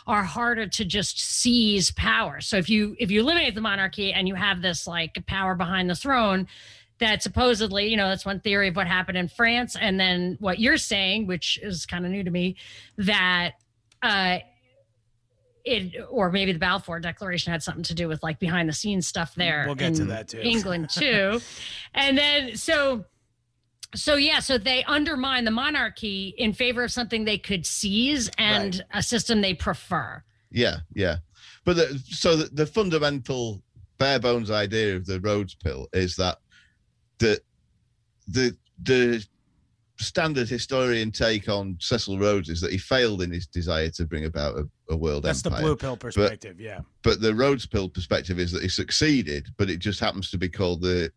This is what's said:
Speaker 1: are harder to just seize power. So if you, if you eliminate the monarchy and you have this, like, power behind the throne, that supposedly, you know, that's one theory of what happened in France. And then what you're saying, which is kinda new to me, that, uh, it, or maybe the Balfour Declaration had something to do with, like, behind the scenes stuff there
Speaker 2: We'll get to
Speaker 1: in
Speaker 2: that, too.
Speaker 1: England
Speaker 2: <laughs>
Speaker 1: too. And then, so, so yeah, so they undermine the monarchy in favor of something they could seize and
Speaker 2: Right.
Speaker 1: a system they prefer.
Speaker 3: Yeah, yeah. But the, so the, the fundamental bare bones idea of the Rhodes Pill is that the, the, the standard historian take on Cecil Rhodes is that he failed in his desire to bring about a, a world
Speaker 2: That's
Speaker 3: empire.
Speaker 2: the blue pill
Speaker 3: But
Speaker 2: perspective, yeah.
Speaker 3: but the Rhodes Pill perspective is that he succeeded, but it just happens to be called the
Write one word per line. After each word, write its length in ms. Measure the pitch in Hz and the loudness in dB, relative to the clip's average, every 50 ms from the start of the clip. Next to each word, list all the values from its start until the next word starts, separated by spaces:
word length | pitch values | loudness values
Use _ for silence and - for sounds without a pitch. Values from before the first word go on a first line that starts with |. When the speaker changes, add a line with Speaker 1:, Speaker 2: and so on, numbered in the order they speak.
| - | -4
Speaker 1:
are 160 | - 220 208 196 | 0 0 0 0
harder 440 | 170 - 240 240 240 240 220 220 180 | 0 -2 -2 0 0 0 0 -2 -4
to 180 | - - 220 | -4 -4 -2
just 320 | 170 151 208 180 - - - | -2 -2 -2 -2 -2 -4 -4
seize 720 | - - - - - 247 240 247 226 214 202 196 180 - | -4 -2 -2 0 2 4 4 4 4 4 4 2 2 2
power. 500 | - - - 220 220 220 220 160 143 147 | 0 0 2 2 2 2 0 -2 -4 -8
So 160 | - - 226 | -6 -2 0
if 140 | 190 165 160 | 0 2 4
you, 260 | 220 214 208 208 202 - | 4 2 2 2 -2 -2
if 120 | 240 180 | -2 2
you 100 | 202 214 | 2 4
eliminate 340 | 226 285 339 349 320 254 190 | 4 4 4 4 2 0 0
the 60 | 220 | -2
monarchy 500 | 220 214 196 196 190 190 - - 202 190 | -2 -2 0 0 0 -2 -2 -2 -2 0
and 160 | 175 190 185 | 0 0 0
you 100 | 185 196 | 0 -2
have 260 | 180 208 202 190 180 175 | 0 0 0 0 0 0
this, 240 | 185 170 - - | -2 -2 -2 -4
like, 360 | 185 170 170 165 156 - - 170 | -6 -4 -4 -4 -4 -6 -8 -8
power 280 | - 202 190 190 185 185 | -4 -2 -2 0 0 0
behind 360 | 175 185 170 190 185 180 180 | 0 -2 0 0 0 2 0
the 40 | 175 | 0
throne, 500 | - - 277 277 247 226 202 190 190 185 - - - - - - - - _ _ - | -2 0 2 2 4 4 4 2 2 0 -4 -8 -16 -20 -20 -20 -20 -20 _ _ -2
that 240 | 233 220 208 190 - | 0 2 2 2 -2
supposedly, 640 | 202 - 233 247 247 240 196 226 208 190 202 202 214 | -2 0 2 4 4 4 2 0 -2 0 0 0 2
you 100 | 226 208 | 2 2
know, 100 | 196 190 | 2 2
that's 160 | 190 185 - | 0 -2 -2
one 160 | 196 196 180 | -4 -4 -4
theory 280 | - 214 202 202 196 190 | -2 0 2 2 2 2
of 80 | 165 | 2
what 100 | 202 190 | 0 0
happened 320 | 175 185 185 185 196 185 185 | 0 0 0 0 0 -2 -2
in 100 | 180 165 | -2 -2
France. 480 | - - 233 226 233 240 247 240 - 170 | 0 2 2 4 4 2 0 -2 -4 -2
And 220 | 214 202 190 190 | 0 0 2 2
then 380 | 185 185 180 180 180 180 175 - | 4 2 2 2 0 -2 -2 -2
what 200 | 208 190 180 208 | -2 -2 0 2
you're 180 | 226 262 320 285 | 2 4 2 2
saying, 480 | - - 220 196 190 185 196 220 220 | 2 0 0 0 2 2 0 0 -2
which 320 | 180 185 170 - - - - - | -2 -4 -4 -4 -4 -4 -4 -4
is 220 | 208 185 156 - | -6 -6 -6 -6
kinda 240 | - 180 175 180 180 | -6 -6 -4 -4 -4
new 160 | 190 202 190 | -4 -4 -4
to 60 | 175 | -2
me, 260 | 170 180 175 190 185 - - - - - - - _ | -2 0 0 -2 -2 -6 -12 -20 -20 -20 -20 -14 _
that, 600 | - 196 190 208 202 185 185 180 175 175 165 - _ _ _ _ _ _ _ _ _ - | -4 0 2 2 4 4 4 4 2 2 0 -4 _ _ _ _ _ _ _ _ _ 0
uh, 360 | 233 208 196 185 180 180 175 - - _ _ _ _ _ _ _ _ _ _ _ _ _ _ _ _ _ _ _ _ _ _ - | 2 2 2 2 2 2 0 -2 -8 _ _ _ _ _ _ _ _ _ _ _ _ _ _ _ _ _ _ _ _ _ _ -4
it, 300 | 247 254 208 185 180 - 233 226 - | -2 -2 0 -2 -4 -8 -10 -10 -6
or 200 | - 240 190 175 | -2 0 0 2
maybe 220 | 170 196 196 190 180 | 2 2 2 2 0
the 60 | 156 | 0
Balfour 420 | 190 180 185 196 - - 165 170 | 0 0 0 0 -2 -6 -8 -8
Declaration 500 | 165 170 165 - 208 190 175 170 - 175 170 | -6 -6 -8 -8 -6 -4 -4 -4 -2 -2 -4
had 100 | 160 - | -4 -4
something 200 | - - 165 175 | -6 -6 -6 -6
to 100 | - 165 | -6 -4
do 120 | 160 175 160 | -4 -4 -4
with, 140 | 156 151 - | -4 -4 -4
like, 160 | 160 156 - | -4 -4 -2
behind 300 | 196 165 175 180 170 156 | -2 0 2 2 2 0
the 40 | 147 | 0
scenes 340 | - - 208 202 190 160 | -2 -2 -2 0 0 -2
stuff 280 | - - 190 170 - - | -2 -2 -4 -4 -4 -2
there 300 | 170 180 170 156 147 139 | -2 0 0 0 0 0
Speaker 2:
We'll 80 | 131 143 | -2 -2
get 200 | 131 143 170 160 | 0 0 0 2
to 60 | 156 151 | 2 0
Speaker 1:
in 60 | - | -2
Speaker 2:
that, 200 | 110 110 107 - | -2 -6 -8 -10
too. 120 | - - - | -8 -4 0
Speaker 1:
England 480 | 240 226 226 185 190 175 170 160 143 | 0 0 0 0 -2 -2 -4 -4 -4
Speaker 2:
<laughs> 40 | - | -2
Speaker 1:
too. 460 | - 302 277 226 208 196 196 214 240 - - - - - - - - - - - | 0 2 2 4 4 2 2 0 -2 -4 -8 -14 -14 -14 -12 -12 -14 -14 -6 -2
And 240 | - 277 277 269 269 | 0 2 4 4 4
then, 380 | 285 294 294 294 269 247 220 | 4 4 4 2 0 -2 -4
so, 480 | 226 - - 320 294 277 269 262 220 180 - _ _ _ _ _ _ _ _ _ _ _ _ _ _ - - - | -4 -2 0 2 2 2 2 0 -2 -4 -10 _ _ _ _ _ _ _ _ _ _ _ _ _ _ -16 -10 -8
so 220 | - - 302 294 | -2 2 4 4
yeah, 240 | 285 277 311 311 269 | 4 4 4 2 2
so 180 | - - 269 240 | 2 2 0 2
they 260 | 190 262 254 254 - | 2 2 0 0 2
undermine 600 | - 294 302 302 330 311 254 254 269 262 247 240 | 2 2 2 2 2 0 0 0 0 0 0 2
the 60 | 220 | 2
monarchy 840 | 220 233 269 302 302 277 240 214 - - 226 214 196 190 190 190 - | 0 0 0 0 0 0 -2 -2 -4 -6 -6 -6 -4 -4 -6 -6 -4
in 160 | - 247 214 196 | -2 0 0 2
favor 320 | - 254 247 240 240 240 | 2 2 0 2 0 -2
of 80 | 214 - | -2 -2
something 320 | 247 240 - 233 220 214 | -4 -4 -2 -2 -2 0
they 140 | 214 208 196 | 0 -2 -2
could 260 | - - 202 180 147 | -2 -2 -4 -2 -2
seize 640 | - - - - 196 196 220 240 277 302 277 220 190 - - | -2 -2 -2 -2 0 0 2 2 2 2 0 -2 -2 -2 0
and 360 | 220 214 214 208 208 196 180 | 2 4 4 2 2 0 -4
Speaker 2:
Right. 220 | 190 - - - 208 | -6 -6 -6 -4 -4
Speaker 1:
a 40 | - | -2
system 380 | - 240 214 - - 233 214 | 0 0 0 0 2 2 2
they 140 | 202 190 180 | 2 2 0
prefer. 680 | - - 208 170 - - - 180 156 117 82 - - - _ _ _ _ _ | -2 -2 -2 -2 -4 -4 -4 -4 -4 -4 -6 -10 -14 -16 _ _ _ _ _
Speaker 3:
Yeah, 280 | - 110 120 101 82 80 80 - - | 0 2 2 2 2 -2 -6 -8 -4
yeah. 220 | 104 95 87 80 82 - _ _ - - - - - - | 0 0 0 0 -2 -6 _ _ -20 -20 -20 -20 -4 0
But 120 | 175 180 | 2 4
the, 220 | 170 160 131 139 135 127 - | 4 4 2 0 -4 -10 -8
so 260 | - - - 180 165 | -6 0 2 4 4
the, 80 | 156 160 - - | 4 2 0 -2
the 140 | 147 151 | -2 -2
fundamental 960 | 151 - 220 208 185 160 156 147 143 143 139 117 - 135 127 120 113 104 98 - _ _ - - - _ - | 0 0 0 0 2 2 2 2 0 0 -2 -4 -4 -4 -4 -4 -4 -6 -8 -12 _ _ -20 -20 -12 _ 0
bare 200 | 131 139 139 127 | 2 2 2 4
bones 320 | 110 123 120 120 113 101 | 4 2 2 2 2 0
idea 460 | 107 107 104 101 110 110 110 104 95 | 2 2 2 2 2 2 2 2 0
of 100 | 92 92 | -2 -2
the 140 | 92 95 92 | -4 -4 -2
Rhodes 340 | 92 104 104 104 101 92 - | 0 0 0 0 0 -4 -6
Pill 340 | - - 76 65 67 64 - - | -6 -6 -6 -4 -6 -8 -4 0
is 240 | 92 92 90 - | 0 0 0 0
that 220 | - 92 90 - - _ _ _ - _ _ _ _ _ _ _ _ _ _ _ - | 0 0 0 -2 -4 _ _ _ -20 _ _ _ _ _ _ _ _ _ _ _ 2
the, 220 | 117 110 104 - - _ _ _ _ _ _ _ _ _ _ _ _ _ _ _ _ - | 4 4 4 2 -2 _ _ _ _ _ _ _ _ _ _ _ _ _ _ _ _ -4
the, 280 | 92 127 127 123 95 - _ _ _ - 90 | 0 0 2 2 0 -4 _ _ _ -6 0
the 420 | 87 131 127 123 120 117 110 104 - _ _ _ _ _ _ _ _ _ _ _ _ _ - | 2 4 4 4 4 2 0 -4 -8 _ _ _ _ _ _ _ _ _ _ _ _ _ -10
standard 500 | - - - 180 165 160 151 131 123 110 | -8 -4 -2 0 0 0 2 0 0 0
historian 640 | 123 120 - - 135 131 127 123 120 113 110 110 107 | -2 -4 -4 -2 0 0 2 2 2 0 0 -2 -2
take 360 | - 123 113 110 104 - 113 | 0 2 2 2 0 0 -2
on 280 | 104 101 98 98 90 85 | -2 -2 -2 -4 -6 -6
Cecil 380 | - - 127 110 - 98 98 95 | -4 -2 -2 -2 -2 -2 -2 2
Rhodes 300 | 101 104 104 101 78 78 | 2 2 2 2 0 -2
is 120 | 85 85 | -4 -4
that 120 | 87 - 82 | -2 -2 -2
he 60 | 98 | -4
failed 440 | - - 131 127 123 113 104 90 92 | -2 0 2 2 2 2 2 0 -4
in 80 | 87 | -4
his 160 | 85 82 85 | -4 -6 -8
desire 420 | - - 90 80 87 82 80 78 80 | -8 -6 -4 -2 -2 0 0 0 -2
to 140 | 80 - 87 | -2 -4 -6
bring 200 | 76 82 76 78 | -4 -4 -4 -4
about 320 | 80 80 73 73 73 - - | -4 -4 -4 -4 -4 -2 -4
a, 100 | 73 73 - _ _ - | -6 -8 -10 _ _ -6
a 60 | 80 | -4
world 260 | 80 80 78 73 71 71 | -2 0 0 -2 0 0
Speaker 2:
That's 220 | 73 73 131 - | -2 -2 -2 -2
Speaker 3:
empire. 140 | 175 - - | -4 -2 0
Speaker 2:
the 60 | - | 0
blue 100 | 156 147 | 0 0
pill 180 | - - 135 123 | 0 -2 -6 -8
Speaker 3:
But 60 | 104 | -8
Speaker 2:
perspective, 600 | - 120 - 202 208 - 107 101 - 104 87 87 | -10 -6 -2 0 0 0 0 -4 -10 -18 -18 -16
yeah. 200 | 113 110 101 90 - - _ _ - | -16 -14 -14 -14 -14 -16 _ _ 0
Speaker 3:
but 180 | 117 107 - | 2 2 4
the 120 | 110 110 110 | 4 2 4
Rhodes 300 | 110 135 143 143 120 - | 4 4 4 2 2 -2
Pill 240 | - - 104 95 90 | -4 -2 -2 -2 -2
perspective 500 | - 90 87 - 107 80 71 85 90 87 | -4 -6 -4 0 0 0 0 -2 -2 -2
is 100 | 90 85 87 | -2 -2 -2
that 100 | 82 87 | -2 -2
he 60 | 92 | -2
succeeded, 760 | - - 95 - - - 151 156 147 127 98 76 73 71 71 - - | -2 -2 -4 -2 0 2 4 4 4 2 2 0 -4 -6 -8 -6 -4
but 140 | - 101 95 | -2 -2 0
it 80 | 82 87 | -2 -2
just 220 | 90 104 95 - | -4 -4 -4 -2
happens 300 | 113 104 - 98 92 - - | -2 -2 -2 -2 -6 -6 -4
to 60 | 90 | -4
be 100 | 92 90 | -4 -4
called 340 | - - 98 90 90 82 87 | -2 0 0 0 0 0 0
the 300 | 90 90 87 82 78 - | 0 2 0 0 -2 -4